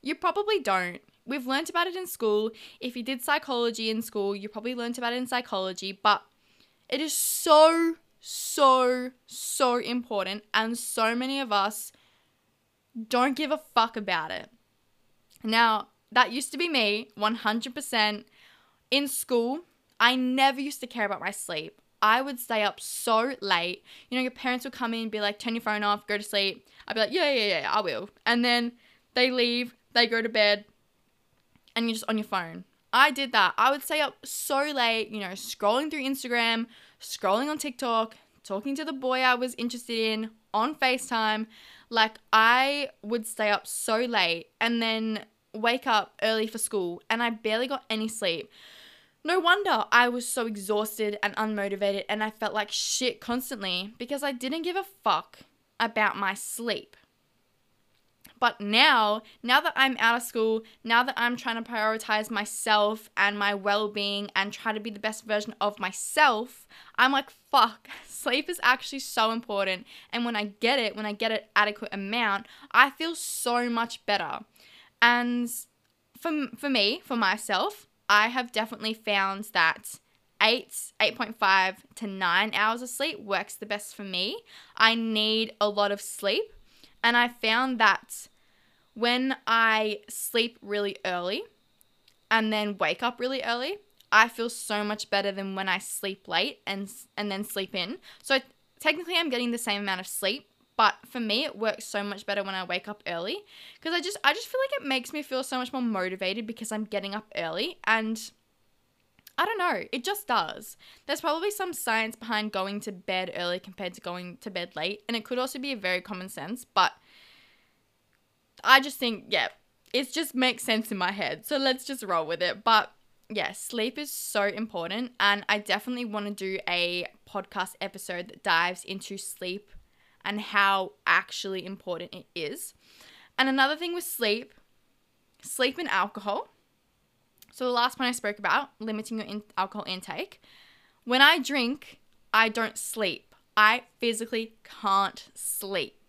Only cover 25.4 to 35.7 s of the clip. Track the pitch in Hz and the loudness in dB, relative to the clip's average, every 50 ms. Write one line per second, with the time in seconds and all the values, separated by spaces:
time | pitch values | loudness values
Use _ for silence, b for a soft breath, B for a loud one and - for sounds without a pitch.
25.4 | - 240 226 233 226 220 214 208 208 208 208 208 - - 208 202 208 - - 202 | -6 -4 -4 -4 -2 -2 -2 0 2 0 0 0 -2 -2 -4 -4 -2 -2 0 0
26.4 | 196 196 190 - _ B B B B B - - - - 247 370 349 294 277 247 | 0 0 0 -4 _ B B B B B 0 0 0 2 2 2 2 4 2 2
27.4 | 214 208 190 160 135 98 73 - 208 175 135 110 185 208 _ _ _ - 233 240 | 2 2 0 0 0 0 0 0 0 0 -2 -4 -6 -8 _ _ _ 2 2 4
28.4 | 240 247 240 240 240 240 240 b b b b b b b _ 247 247 262 254 254 | 4 4 2 2 2 -2 -6 b b b b b b b _ 2 2 2 4 2
29.4 | 240 240 240 240 247 240 - _ _ _ _ 240 240 233 226 226 226 233 220 220 | 2 2 2 0 -2 -4 -8 _ _ _ _ 2 2 4 2 0 -2 0 2 4
30.4 | 208 208 208 208 208 _ _ _ _ _ _ _ _ _ _ _ _ _ _ _ | 4 4 4 2 -2 _ _ _ _ _ _ _ _ _ _ _ _ _ _ _
31.4 | _ _ _ _ _ _ _ 226 233 233 226 220 - - 220 214 214 - - 190 | _ _ _ _ _ _ _ -2 -2 -2 -2 -4 -4 -2 -2 -2 -2 -2 -4 -4
32.4 | 175 165 165 180 185 _ _ _ _ _ - 240 269 302 277 254 277 247 247 226 | -4 -6 -10 -14 -16 _ _ _ _ _ 4 6 6 6 6 2 -4 0 4 4
33.4 | 196 180 - - 220 254 277 294 269 - 320 302 294 269 - _ - 262 - - | 4 4 4 4 4 4 4 2 -2 -2 0 0 0 0 -2 _ -14 -12 -10 -8
34.4 | - - 294 269 285 302 294 269 240 233 226 226 220 214 214 214 202 185 185 190 | -4 -2 0 0 0 0 0 0 2 2 2 0 -2 -4 -6 -8 -8 -8 -10 -10
35.4 | - - - _ - 202 | -10 -12 -10 _ 2 2